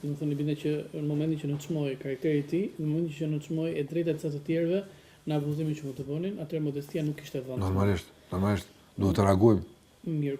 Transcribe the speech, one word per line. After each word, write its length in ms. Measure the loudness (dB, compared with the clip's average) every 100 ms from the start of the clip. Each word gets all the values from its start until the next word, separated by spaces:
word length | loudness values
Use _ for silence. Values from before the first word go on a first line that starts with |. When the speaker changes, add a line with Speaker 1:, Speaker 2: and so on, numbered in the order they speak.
Speaker 1:
Do 80 | -6
të 80 | -2
thonë 160 | -2 0
binde 160 | 0 0
që 120 | -2 -2 -4
në 120 | -4 -2
momentin 320 | 0 0 0
që 60 | -2
nënçmoi 460 | -4 -2 -2 -2 -2
karakteri 460 | -4 -2 2 2
i 0 | 2
tij, 140 | -2 -2 -2
në 80 | -2
momentin 300 | 0 -2 -2
që 140 | -2
nënçmoi 400 | -2 -2 -2 -2 -2
e 60 | -2
drejtat 360 | -2 0 -2 -4
e 40 | -4
të 60 | -2
tjerëve, 360 | 0 2 0 -2 -12 -20 -10 -2
në 120 | 0
abuzimin 380 | 0 -2 -2 -2
që 80 | -6
mund 100 | -8
të 80 | -4
bënin, 300 | -4 -4 -6
atëherë 220 | -4 -2 -2
modestia 340 | -4 -4 -2 -2
nuk 100 | -4
kishte 240 | -6 -8
vend. 220 | -6 -2
Speaker 2:
Normalisht, 480 | 0 2 4 2 -4 -20 -6
normalisht, 400 | 0 2 0 -2 -18 -12 0
duhet 180 | 2 6
të 80 | 6
reagojmë. 380 | 8 8 6 2 -14 -20 _ -4
Speaker 1:
Mirë, 320 | -2 -2